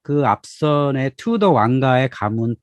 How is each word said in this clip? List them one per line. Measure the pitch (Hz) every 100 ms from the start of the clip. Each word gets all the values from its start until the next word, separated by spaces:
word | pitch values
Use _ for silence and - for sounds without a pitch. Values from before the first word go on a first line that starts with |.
그 | - 143
앞선의 | 127 101 - - 151 147 143 139 135 -
튜더 | 226 233 202
왕가의 | 131 110 131 131 127 131
가문 | - 104 113 117 117